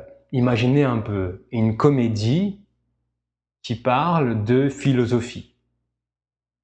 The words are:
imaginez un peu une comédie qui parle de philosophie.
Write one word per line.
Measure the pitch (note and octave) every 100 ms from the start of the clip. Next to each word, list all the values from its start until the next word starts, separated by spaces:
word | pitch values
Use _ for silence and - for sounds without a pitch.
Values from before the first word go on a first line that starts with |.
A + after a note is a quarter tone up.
| - - _
imaginez | B2+ B2 A#2 B2 C#3+
un | C#3 A2+
peu | A2 G2+ F#2 F2+ _
une | A#2+ A2 G#2+
comédie | D3 C3+ A#2 G#2 A2 D#3+ G3+ - _ _ _ _ _ _ _ _ _ _
qui | -
parle | G#2+ - B2+ E3 E3 B2+ A2
de | G#2 B2+ C#3+
philosophie. | - C#3 B2 A#2 A#2+ - - - _ _ _ _ _ _ _ _ _ _ _